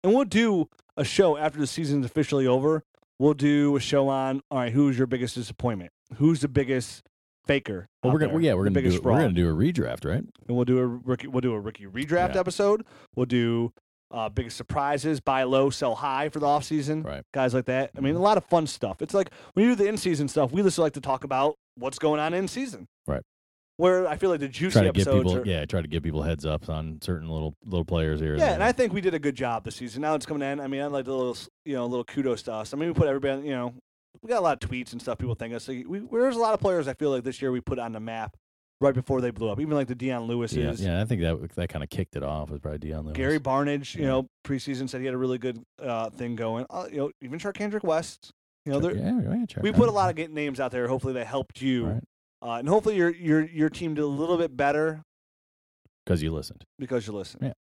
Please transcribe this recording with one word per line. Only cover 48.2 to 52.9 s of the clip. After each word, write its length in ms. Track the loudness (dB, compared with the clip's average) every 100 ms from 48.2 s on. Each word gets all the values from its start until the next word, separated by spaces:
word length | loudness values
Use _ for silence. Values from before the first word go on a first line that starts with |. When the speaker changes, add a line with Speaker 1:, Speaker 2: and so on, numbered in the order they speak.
| -20 _ _ _ -4
Speaker 1:
You 80 |
know, 60 | 0
Speaker 2:
Char-, 120 | 0
Speaker 1:
there, 80 | 0
Speaker 2:
yeah, 240 | 0 0 0
right, 120 | -2 -4 -2
Speaker 1:
we 100 | 2
Speaker 2:
Charkandrick. 40 | 6
Speaker 1:
put 140 | 6
a 20 |
lot 200 | 6 2
of 40 | 0
good 160 | -6
names 280 | -4 -4 -2
out 100 | -4
there. 160 | -2 0
Hopefully 260 | 0 -2
they 120 | -4 -4
helped 340 | -6 -6 -4
you. 260 | 0 0 0
Speaker 2:
Right. 160 | -4 -8 _ _ _ -8
Speaker 1:
Uh, 100 | -4
and 80 | 2
hopefully 300 | 4 4